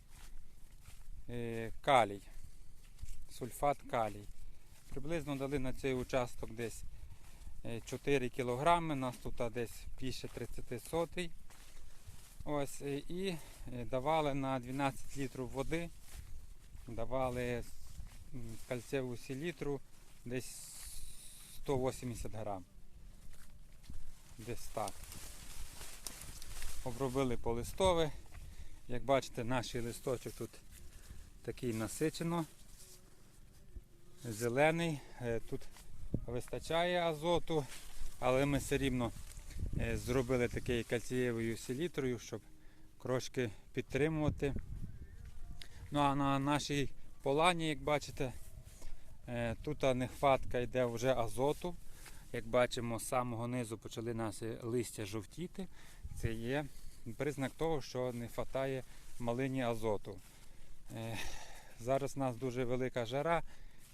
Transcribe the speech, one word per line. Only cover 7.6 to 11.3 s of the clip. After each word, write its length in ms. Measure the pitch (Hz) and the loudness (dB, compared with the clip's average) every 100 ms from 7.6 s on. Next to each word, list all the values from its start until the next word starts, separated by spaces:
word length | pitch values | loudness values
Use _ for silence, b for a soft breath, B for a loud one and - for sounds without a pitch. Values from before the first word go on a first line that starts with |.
| 120 | -2
е, 160 | 117 - | -2 -4
чотири 440 | 127 - 139 123 | -2 4 4 4
кілограми, 680 | - 123 123 156 170 160 139 | 0 0 4 6 6 4 0
нас 200 | 131 117 | 0 -2
тут, 180 | 127 - | -2 0
а, 80 | 120 | 0
десь 360 | 120 113 - - - | 0 -2 -4 -4 -2
більше 280 | 131 - 120 | 0 -2 -4
тридцяти 520 | - 117 - - 120 | -6 -4 -2 -2 -4
сотий. 520 | - 165 165 185 170 | -2 0 0 0 -4